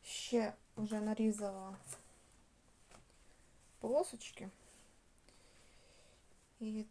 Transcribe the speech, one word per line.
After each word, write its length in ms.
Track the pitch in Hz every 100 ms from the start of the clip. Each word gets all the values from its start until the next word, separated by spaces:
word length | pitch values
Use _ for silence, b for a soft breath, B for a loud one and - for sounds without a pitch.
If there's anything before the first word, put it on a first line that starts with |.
Ще 500 | - - - 240 214 - - -
вже 240 | 214 214
нарізала 760 | 214 214 220 214 202 190 190 196 - - - - - - - - - - - - - b b b b - - -
полосочки 680 | 226 277 359 233 - - 190 - B B B B - - - B B B B B B B B B - - - -
і 260 | 220 214 214